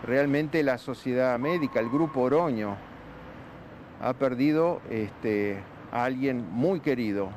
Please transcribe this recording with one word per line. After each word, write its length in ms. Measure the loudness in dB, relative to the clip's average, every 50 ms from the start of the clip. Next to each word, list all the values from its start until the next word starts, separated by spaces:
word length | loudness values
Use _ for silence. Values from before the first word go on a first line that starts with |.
| 0
Realmente 560 | 2 2 4 4 4 2 2 0 2 2 2
la 160 | 4 4 2
Sociedad 600 | 0 -2 -8 -8 -4 -2 0 2 4 4 4 2 2
Médica, 400 | 2 0 0 0 0 2 2 0
el 100 | 0 2
Grupo 320 | 2 2 2 2 2 2
Oroño, 540 | 4 4 4 4 4 2 0 0 -2 -4 -4 -6 -10 -14 -16 -16 -16 -16 -16 -16 -16 -16 -16 -16 -16 -16 -16 -18 -18 -18 -18 -18 -18 -18 -12 -4
ha 120 | -2 -2 0
perdido, 680 | 2 0 0 2 4 4 4 4 4 4 2 0 -2 -6 -4
este, 760 | -2 -2 -2 -4 -6 -4 0 2 2 2 2 0 -2 -4 -8 -12 -16 -16 -12 -6
a 120 | -2 0 0
alguien 420 | 0 0 0 0 0 0 -2 -4 -4
muy 300 | -2 0 2 2 0 0
querido. 480 | 0 0 0 2 0 0 0 -2 -2 -4 -6